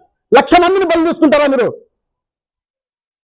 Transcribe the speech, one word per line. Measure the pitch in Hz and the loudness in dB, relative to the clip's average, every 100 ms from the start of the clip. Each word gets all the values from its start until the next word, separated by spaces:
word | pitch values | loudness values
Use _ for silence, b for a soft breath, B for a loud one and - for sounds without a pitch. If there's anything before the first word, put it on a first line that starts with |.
| _ _ _ 339 | _ _ _ 0
లక్ష | - 349 | 2 2
మందిని | 349 381 359 | 2 -2 -2
బలి | 339 330 | -2 -2
తీసుకుంటారా | 320 311 294 294 | -2 0 2 0
మీరు? | 269 202 - _ _ _ _ _ _ _ _ _ _ _ _ _ _ _ | -2 -4 -8 _ _ _ _ _ _ _ _ _ _ _ _ _ _ _